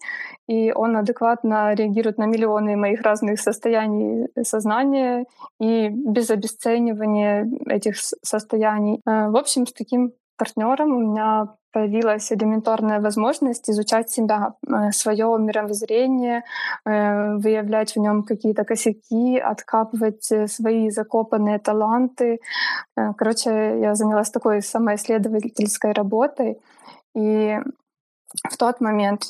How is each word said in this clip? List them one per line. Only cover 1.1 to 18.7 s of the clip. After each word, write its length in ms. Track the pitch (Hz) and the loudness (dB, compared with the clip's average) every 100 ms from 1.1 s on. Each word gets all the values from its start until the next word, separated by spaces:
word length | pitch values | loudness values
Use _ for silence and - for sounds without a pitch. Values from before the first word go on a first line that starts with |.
| 233 233 233 220 214 208 | 0 0 2 2 2 2
реагирует 440 | 208 214 202 226 220 | 2 0 0 0 0
на 80 | 214 | 0
миллионы 500 | 226 220 214 208 208 | 2 2 2 0 0
моих 260 | 202 214 | 0 2
разных 380 | 220 214 214 208 | 2 2 0 0
состояний 880 | - 233 233 226 220 208 214 226 254 - | -2 0 0 2 0 0 0 -2 -4 -4
сознания 840 | 233 220 208 220 277 277 254 247 247 - - - | -4 -2 0 0 2 2 0 -2 -4 -12 -16 -4
и 280 | 220 226 214 | 0 2 0
без 400 | 214 277 214 226 | -2 0 0 0
обесценивания 1160 | 214 220 - 233 233 233 214 214 208 208 208 220 254 - | 0 -4 -4 -2 0 0 0 0 2 2 0 -2 -4 -2
этих 280 | 208 214 202 | -2 -2 -4
с-, 180 | - - | -6 -8
состояний. 760 | - 214 214 220 220 214 208 220 240 | -6 -6 -2 0 0 0 0 -2 0
Э, 240 | 220 214 | 0 2
в 60 | 220 | 2
общем, 300 | 294 262 247 | 0 0 -2
с 60 | |
таким 400 | - 220 247 247 - _ - | -4 -2 0 0 -4 _ -6
партнером 540 | 220 - 220 269 302 254 | -4 -2 0 2 2 2
у 40 | |
меня 480 | 220 214 220 214 208 - _ | 0 0 2 0 -2 -8 _
появилась 600 | 220 214 220 226 214 - | -2 0 2 2 0 -2
элементарная 680 | 208 214 220 220 220 214 214 | 0 2 2 0 0 0 0
возможность 680 | 214 208 226 - 269 240 - | 0 0 0 0 -2 -2 -2
изучать 400 | 208 214 226 226 | -2 0 0 0
себя, 440 | - 214 214 202 - - | -2 0 0 -2 -6 -4
э, 240 | 214 208 | 0 0
свое 460 | 202 220 214 226 226 | 0 0 0 2 2
мировоззрение, 1040 | 214 214 208 208 220 220 262 262 240 233 240 - - - 214 | 0 -2 -4 -6 -2 0 2 2 0 -2 -6 -8 -6 -6 -2
э, 480 | 214 208 208 208 208 | 0 2 0 0 0
выявлять 600 | 214 214 208 220 214 220 | 2 0 0 0 0 0
в 40 | |
нем 220 | 208 208 | 2 2
какие-то 400 | 208 214 220 214 | 0 -2 0 0
косяки, 760 | 208 | 0